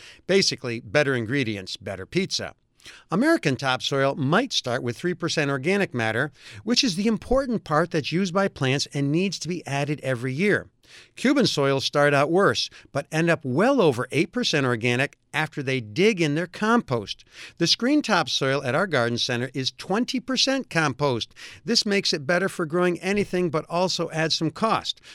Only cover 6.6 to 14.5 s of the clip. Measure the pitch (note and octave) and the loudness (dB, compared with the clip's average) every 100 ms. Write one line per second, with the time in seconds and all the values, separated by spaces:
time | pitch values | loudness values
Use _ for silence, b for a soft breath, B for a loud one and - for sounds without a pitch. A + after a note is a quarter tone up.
6.6 | - A#3+ C4 E3+ G#3+ G#3+ - C4 C4 A3 | -2 0 0 0 0 0 0 0 0 -4
7.6 | - D3+ F3 D#3+ - E3 G3 F#3 G3 - | 0 0 0 -2 -2 -2 0 0 -2 0
8.6 | C3 C#3 - C#3+ C#3 D#3+ G3 - D3+ F3+ | 0 0 -2 -2 0 0 0 -4 -8 -8
9.6 | - C#3 C#3+ D3 C3 B2 C3 C3 G3+ C3 | -4 -4 -2 -4 -4 -4 -4 0 2 2
10.6 | - _ B B B - B3 D4 F#3+ - | -2 _ B B B -2 2 4 2 2
11.6 | C#3 C3+ - D3 C#3+ C#3 C#3+ F3 F3+ G#2+ | 2 2 0 2 4 4 4 4 4 2
12.6 | - B B C#3 - D#3 E3+ D#3+ C3 C3 | -4 B B -6 -4 0 2 0 0 2
13.6 | A#3 C#4+ E3 A#2 A#2 C3+ G3+ B3 A#3 | 4 4 4 2 0 -2 0 -2 0